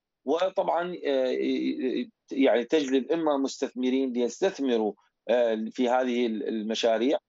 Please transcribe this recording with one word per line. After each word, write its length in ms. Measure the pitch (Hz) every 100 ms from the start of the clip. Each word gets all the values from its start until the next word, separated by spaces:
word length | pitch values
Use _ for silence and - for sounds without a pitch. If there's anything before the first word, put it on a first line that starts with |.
| _ _
وطبعا، 720 | 127 165 190 190 175 160 180 170 143
آه، 1000 | 135 127 131 135 127 131 127 127 120 123 _ -
يعني 320 | 135 135 113
تجلب 480 | 117 156 135 135 127
إما 240 | 165 156 139
مستثمرين 760 | 131 - 131 123 127 131 131
ليستثمروا، 800 | 120 120 - 185 180 135 117 107 - _ _ -
آه، 360 | 123 117 110 110
في 160 | - 120
هذه 380 | 127 127 120 120
ال-، 220 | 107 -
المشاريع، 680 | 110 107 107 117 110 127 -